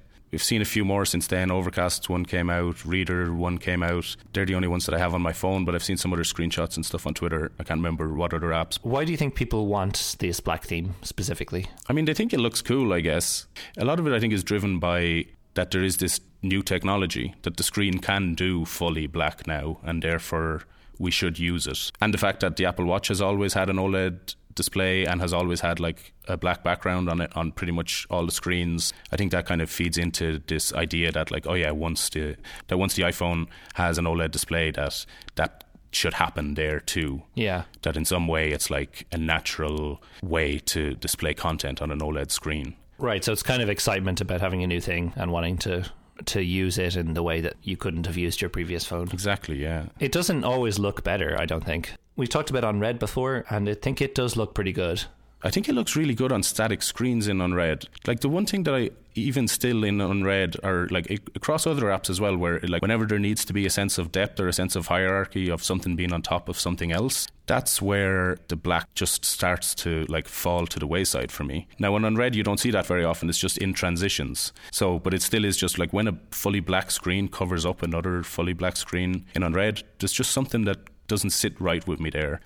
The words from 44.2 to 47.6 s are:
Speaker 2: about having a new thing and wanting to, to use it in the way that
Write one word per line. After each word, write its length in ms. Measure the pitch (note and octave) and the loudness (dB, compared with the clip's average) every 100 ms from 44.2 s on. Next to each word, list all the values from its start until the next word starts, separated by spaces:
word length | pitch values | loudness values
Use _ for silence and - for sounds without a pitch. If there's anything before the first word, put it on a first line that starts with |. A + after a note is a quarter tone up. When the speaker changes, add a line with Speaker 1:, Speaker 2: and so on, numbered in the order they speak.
Speaker 2:
about 200 | F2+ F2+ | -2 0
having 200 | F#2 F#2 | 0 0
a 60 | F2+ | 0
new 120 | F2 | 0
thing 340 | F2 F2 E2+ - | 0 -2 -2 -2
and 160 | F2 | -2
wanting 260 | E2+ E2+ F2+ | 0 0 -2
to, 320 | G#2 F2 F#2+ - - - - | -2 -2 -4 -10 -20 -12 -4
to 180 | G#2 | 0
use 340 | F2+ F#2 F#2 F2 | 2 2 2 2
it 180 | F2+ F2+ | 0 0
in 200 | D#2+ D#2+ | 0 0
the 80 | |
way 180 | E2+ E2 | 0 0
that 140 | E2 - | -2 -4